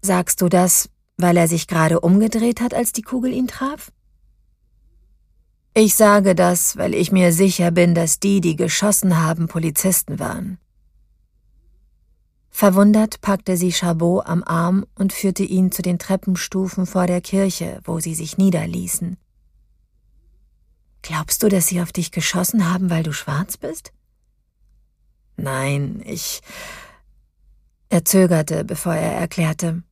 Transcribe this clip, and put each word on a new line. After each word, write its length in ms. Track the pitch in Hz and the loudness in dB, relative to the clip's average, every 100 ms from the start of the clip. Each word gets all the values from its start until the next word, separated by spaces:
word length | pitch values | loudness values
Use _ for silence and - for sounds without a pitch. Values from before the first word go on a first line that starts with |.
"Sagst 400 | 196 180 170 - | 0 -2 0 0
du 80 | 180 | 2
das, 400 | 180 180 - - _ _ - | 4 4 2 -2 _ _ 0
weil 200 | 175 175 | 2 4
er 100 | 165 | 4
sich 220 | 165 - | 0 -2
gerade 320 | 170 160 165 | 0 2 2
umgedreht 600 | 170 196 220 220 233 233 | 4 4 4 2 0 0
hat, 140 | 240 | -2
als 160 | - 240 | -2 -4
die 120 | - | -6
Kugel 300 | 220 254 254 | -6 -4 -2
ihn 140 | 247 254 | -2 -4
traf?" 460 | - 269 294 - _ _ _ _ _ _ _ _ _ _ _ _ _ _ _ _ _ _ | -4 -6 -6 -14 _ _ _ _ _ _ _ _ _ _ _ _ _ _ _ _ _ _
"Ich 200 | 226 220 | 2 4
sage 400 | - 214 208 196 | 6 6 6 4
das, 420 | 175 180 180 - - | 4 2 2 -2 -4
weil 160 | - | -4
ich 200 | - 175 | -2 2
mir 200 | 190 175 | 4 4
sicher 380 | 165 196 180 175 | 4 2 2 0
bin, 240 | 170 175 | 4 4
dass 240 | 170 165 - | 4 0 0
die, 220 | 202 196 | 2 2
die 160 | 170 160 | 0 0
geschossen 680 | 175 - 208 202 190 165 | -2 0 0 2 2 2
haben, 240 | 160 165 165 | 0 -2 -4
Polizisten 720 | 170 160 156 190 185 - - | -2 -4 -2 0 0 -4 -6
waren." 400 | - - 196 185 _ _ _ _ _ _ _ _ _ _ _ _ _ _ _ _ _ _ _ | -6 -6 -10 -12 _ _ _ _ _ _ _ _ _ _ _ _ _ _ _ _ _ _ _
Verwundert 680 | - 202 185 202 214 220 - | 2 4 6 6 6 2 -2
packte 360 | - 196 - 180 | -4 -4 -2 -2
sie 140 | 180 | 0
Chabot 560 | 170 175 165 170 185 - | 0 -2 0 2 0 0
am 160 | 170 | -4
Arm 420 | - 160 170 190 - - | -2 -2 2 0 -2 -4
und 160 | 190 | -4
führte 320 | - 196 185 | -2 -4 -2
ihn 260 | 196 185 185 | -2 0 0
zu 120 | - | 0
den 180 | 180 175 | -2 -4
Treppenstufen 840 | - 190 - 180 - 190 190 - 180 | -2 -4 -2 -4 -4 -4 -4 -4 -2
vor 200 | 190 180 | 0 0
der 140 | 180 | 0
Kirche, 600 | - 190 196 - 165 - | -2 0 0 -2 -8 -10
wo 160 | - 165 | -8 -6
sie 160 | 160 160 | -6 -8
sich 220 | 160 - | -8 0
niederließen. 800 | 196 175 165 175 175 - 175 180 _ _ _ _ _ _ _ _ _ _ _ _ _ _ _ _ _ _ | 2 2 -2 -6 -6 -6 -6 -10 _ _ _ _ _ _ _ _ _ _ _ _ _ _ _ _ _ _
"Glaubst 420 | - 156 156 - | -8 -8 -4 0
du, 40 | 220 | 2
dass 200 | 190 170 | 2 0
sie 120 | 180 | -2
auf 120 | 170 | -4
dich 180 | - 165 | -4 -6
geschossen 580 | - 156 180 180 226 170 | -4 -4 -2 0 0 0
haben, 220 | 185 185 | 0 0
weil 140 | 165 | -2
du 80 | 160 | -2
schwarz 440 | 147 - 143 190 - | -6 -4 -4 -4 -8
bist?" 360 | - 320 - _ _ _ _ _ _ _ _ _ _ _ _ _ _ - | -10 -12 -16 _ _ _ _ _ _ _ _ _ _ _ _ _ _ -10
"Nein, 680 | 139 131 135 143 143 - | -6 -4 -4 -4 -4 -8
ich", 380 | - - - - - - - - - _ _ _ _ _ _ _ _ _ _ | -10 -10 -8 -10 -14 -18 -18 -18 -20 _ _ _ _ _ _ _ _ _ _
er 160 | 175 | -2
zögerte, 600 | 170 196 185 170 151 160 | 2 4 4 2 0 -4
bevor 300 | - 151 180 | -6 -8 -4
er 200 | 165 165 | -4 -4
erklärte. 680 | - 165 - 160 160 170 165 - | -4 -6 -2 -2 -2 -4 -6 -10